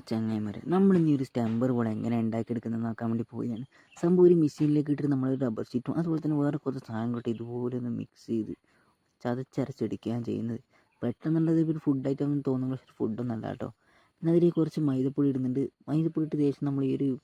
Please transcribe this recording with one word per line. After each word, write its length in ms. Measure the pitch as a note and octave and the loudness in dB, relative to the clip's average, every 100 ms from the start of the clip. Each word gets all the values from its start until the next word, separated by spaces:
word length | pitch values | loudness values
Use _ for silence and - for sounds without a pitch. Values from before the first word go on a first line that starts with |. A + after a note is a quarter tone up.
| - | 2
ചങ്ങായിമാരെ, 500 | A2+ A2 A2 G#2+ G2+ - | -2 0 -2 -4 -6 0
നമ്മളിന്ന് 380 | F3+ G3 F#3 D#3+ | 4 6 6 4
ഈ 20 | C#3 | 2
ഒരു 60 | C3 | 0
സ്റ്റംപർ 420 | B2+ A2+ A2+ B2+ A#2+ | 0 0 2 2 2
ബോൾ 100 | A2+ | 0
എങ്ങനെ 240 | G#2+ A2 A#2 | 0 0 0
ഉണ്ടാക്കിയെടുക്കുന്നത് 580 | A2+ A2+ A2+ A#2 A2+ A2+ A2+ | 0 -2 -2 -4 -4 -4 -4
നോക്കാൻ 200 | A2+ A#2 | -4 -2
വേണ്ടി 120 | A2+ A#2 | -2 -4
പോവുകയാണ്. 340 | A#2 A#2 A2 C3 _ _ - | -6 -6 -6 -10 _ _ -2
സംഭവം 240 | E3+ F3+ F3 | 2 8 8
ഒരു 60 | F3 | 8
മെഷീനിലേക്ക് 480 | D3+ - D3+ D3+ D3 | 4 2 2 2 2
ഇട്ടിട്ട് 180 | C#3+ D3 | 0 0
നമ്മളൊരു 240 | C3+ C3 C3 | 0 0 0
റബ്ബർ 200 | C3+ G#2 G#2 | -2 -4 -4
ഷീറ്റും 240 | B2 C3 C#3 | -6 -2 -4
അതുപോലെ 200 | E3+ D#3+ | -2 -2
തന്നെ 120 | D#3 D3+ | -2 0
വേറെ 160 | C#3+ D3+ | 0 -2
കുറച്ച് 180 | C#3 C3 - | -6 -8 -8
സാധനങ്ങളൊക്കെ 440 | A2 A#2 A#2+ A#2 A2 | -6 -4 -4 -4 -6
ഇതുപോലെ 380 | A#2 A#2+ B2 B2 | -6 -6 -4 -4
ഒന്ന് 120 | A#2+ A2 | -6 -6
മിക്സ് 260 | G#2+ _ - | -8 _ -6
ചെയ്ത് 240 | A2+ G#2+ - _ _ _ _ _ _ | -4 -4 -10 _ _ _ _ _ _
ചതച്ചരച്ചെടുക്കുകയാണ് 1000 | B2 B2 C3 - C3 - A2 D3 - A#2+ A2 | -6 -4 -6 -6 -6 -4 -6 -4 -4 -4 -4
ചെയ്യുന്നത്. 320 | G#2+ A2+ A2+ _ _ _ _ | -4 -4 -8 _ _ _ _
പെട്ടെന്നുള്ളത് 580 | A#2+ - D#3 D#3+ D#3+ E3 D#3+ | -6 -4 -2 0 2 2 2
ഒരു 80 | D#3+ | 0
ഫുഡ് 220 | - C3+ C3+ | 0 0 0
ഐറ്റം 140 | C#3 C#3+ | -2 0
എന്ന് 120 | C#3+ C#3 | 0 0
തോന്നുന്നു, 280 | C3 B2+ C3 | -2 -2 -6
പക്ഷേ 180 | - _ | -10 _
ഫുഡൊന്നും 360 | A#2 A2 B2 A2+ | -4 -4 -4 -4
അല്ല 100 | A2 | -6
കേട്ടോ. 160 | G2 A2 - _ _ _ _ | -8 -10 -12 _ _ _ _
പിന്നെ 140 | E3 | 2
അതിലേക്ക് 220 | E3+ E3+ E3 | 4 4 4
കുറച്ച് 200 | D#3 - D3+ | 0 0 0
മൈദപ്പൊടി 400 | C3 C3 C#3 C#3+ | 0 0 2 2
ഇടുന്നുണ്ട്. 300 | C3 B2+ B2+ C3+ _ - | 2 0 -2 -4 _ -2
മൈദപ്പൊടി 380 | D3+ D#3+ D#3+ D#3 | 0 0 0 -2
ഇട്ട 80 | D3+ C#3+ | 0 0
ശേഷം 180 | C3+ C#3+ | 0 -2
നമ്മൾ 160 | C#3 C3+ | 0 0
ഈ 20 | C3+ | 0
ഒരു 100 | C#3 B2+ | 0 -2